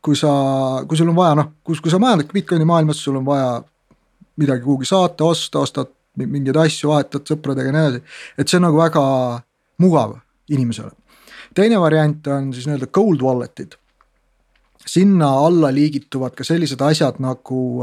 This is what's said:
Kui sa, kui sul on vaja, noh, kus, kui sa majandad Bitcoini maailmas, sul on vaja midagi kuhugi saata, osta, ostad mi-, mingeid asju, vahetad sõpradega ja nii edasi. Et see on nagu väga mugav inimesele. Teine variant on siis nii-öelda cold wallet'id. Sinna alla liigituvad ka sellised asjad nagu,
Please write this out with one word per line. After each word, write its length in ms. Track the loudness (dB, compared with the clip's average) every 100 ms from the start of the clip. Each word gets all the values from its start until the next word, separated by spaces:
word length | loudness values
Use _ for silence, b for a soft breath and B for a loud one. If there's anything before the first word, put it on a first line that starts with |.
Kui 140 | -2 0
sa, 120 | 2 0 0 -2 -2 -4 -4
kui 120 | 0
sul 80 | 2
on 80 | 4
vaja, 220 | 4 2
noh, 160 | 0 -6
kus, 160 | -8 -6
kui 120 | 0
sa 80 | 2
majandad 320 | 2 2 0
Bitcoini 340 | -4 -2 0 2
maailmas, 320 | 2 2 -2
sul 160 | -4 -4
on 20 |
vaja 320 | -2 0 -2 -4 -10 _ _ _ _ _ _ -4
midagi 300 | 0 0 0
kuhugi 220 | -2 0
saata, 400 | 2 0 0 0
osta, 320 | 0 -2 -4
ostad 300 | -4 -4 -10 _ _ -10
mi-, 80 | -6
mingeid 320 | -4 -2 2
asju, 320 | 2 0 0
vahetad 320 | 0 0 -6
sõpradega 480 | -6 -6 -6 -4 -2
ja 40 | 0
nii 120 | 0
edasi. 320 | -2 -10 -20 -12 -6
Et 160 | 0
see 80 | 2
on 60 | 4
nagu 160 | 4
väga 240 | 2 2 2 0 -2 -6 -14 _ _ 0
mugav 380 | 2 4 0 -6 _ _ -4
inimesele. 400 | -2 -2 -4 -10 -18 _ B B B B 0
Teine 240 | 2 4
variant 480 | 4 4 2 0 -4
on 200 | -4 -4
siis 120 | -8 -6
nii-öelda 220 | -6 -2
cold 300 | 0 2 2
wallet'id. 540 | 0 -2 -4 -12 -18 -20 _ _ _ _ _ _ _ _ _ _ -4
Sinna 460 | 2 4 4 4 2
alla 300 | 2 4 2
liigituvad 600 | 2 0 -2 -8 -8 -8 -8
ka 80 | -4
sellised 360 | -2 -2 -2
asjad 340 | 0 2 0 -2
nagu, 400 | -6 -8 -6 -6 -4 -6